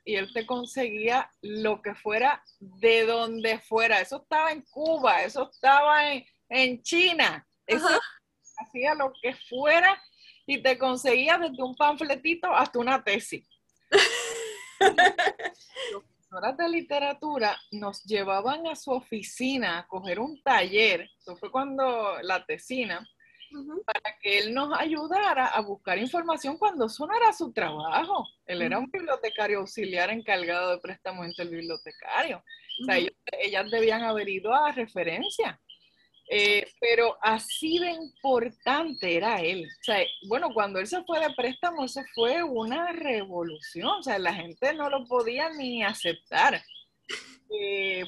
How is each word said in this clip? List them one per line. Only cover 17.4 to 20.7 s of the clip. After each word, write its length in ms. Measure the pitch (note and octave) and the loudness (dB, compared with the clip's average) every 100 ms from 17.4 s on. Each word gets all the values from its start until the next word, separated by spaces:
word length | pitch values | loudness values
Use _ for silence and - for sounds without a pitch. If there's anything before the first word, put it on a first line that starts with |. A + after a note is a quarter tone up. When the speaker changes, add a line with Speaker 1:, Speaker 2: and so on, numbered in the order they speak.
| G#3+ - - | 0 0 -8
Speaker 1:
nos 320 | G#3 G3+ G3+ | -10 -8 -10
llevaban 640 | G3 G#3+ G3 F#3+ A3 D4+ E4 | -2 -2 0 0 0 -2 -4
a 80 | D#4 | -8
su 160 | - | -4
oficina 880 | B3+ B3+ A3 - - B3+ C4+ G3+ E3+ | -4 -4 -8 -8 -6 -2 -2 -2 -4
a 80 | - | -6
coger 320 | F#3 F#3+ F3+ | -10 -6 -4
un 220 | C4+ D4+ | -6 -4
taller, 680 | - A#3 F#3 | 2 2 4